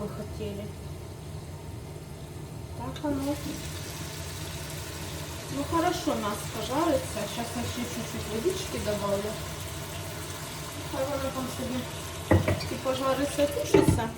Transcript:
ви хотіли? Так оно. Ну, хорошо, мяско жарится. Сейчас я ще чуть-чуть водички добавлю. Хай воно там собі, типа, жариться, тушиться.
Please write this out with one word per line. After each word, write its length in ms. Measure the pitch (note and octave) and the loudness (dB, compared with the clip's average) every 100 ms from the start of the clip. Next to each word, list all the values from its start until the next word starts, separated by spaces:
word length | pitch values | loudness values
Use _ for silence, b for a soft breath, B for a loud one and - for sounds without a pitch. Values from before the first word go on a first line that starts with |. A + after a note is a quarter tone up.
ви 60 | G#3 | -4
хотіли? 560 | - - - G#3+ G3 G#3 - - - - - - - - - - - - - - - - - - - - - | -4 -6 -4 -6 -4 -6 -8 -8 -8 -10 -10 -8 -8 -8 -10 -8 -8 -8 -10 -10 -10 -10 -10 -8 -8 -8 -6
Так 260 | B3 C4 | -6 -2
оно. 300 | D4 C#4 C#4 D4 - - - - - - - - - - - - - - - - - - - - - C4 | 0 2 2 0 -2 -4 -4 -6 -6 -6 -6 -6 -6 -6 -6 -6 -6 -6 -6 -6 -6 -6 -6 -6 -4 -2
Ну, 80 | C#4+ | 2
хорошо, 440 | E4 E4+ E4 D4+ | 4 4 4 2
мяско 440 | A3+ G#3 A3 - A3+ G#3+ | 2 2 -2 -2 -2 0
жарится. 540 | C4+ E4+ C4+ B3+ G#3+ G#3 | 2 4 4 2 -2 -2
Сейчас 180 | - A#3 A#3+ | -2 -2 -2
я 60 | |
ще 200 | A#3 A#3+ | -2 -2
чуть-чуть 520 | A#3+ A#3+ - - - | -2 -2 -4 -4 -2
водички 440 | G#3+ E4+ F#4+ - B3 | 2 2 2 -2 -2
добавлю. 520 | G#3 G3+ G3+ G3+ G#3 - - - - - - - - - - - - - - - - | 0 0 2 2 0 -2 -6 -6 -6 -6 -6 -6 -6 -6 -6 -6 -6 -6 -6 -6 -4
Хай 120 | C#4+ | 0
воно 260 | C4+ C#4+ C4+ | 0 2 0
там 100 | C4 B3 - | -2 -2 -2
собі, 240 | B3 B3 A#3+ - - - - - - - - | -2 -2 -2 -6 -6 -4 6 6 6 2 2
типа, 260 | - C4 | -2 0
жариться, 520 | C4 C4+ C4 C#4+ - C#4+ | 2 4 4 2 6 4
тушиться. 640 | - - - - - A3+ | 4 8 10 10 8 4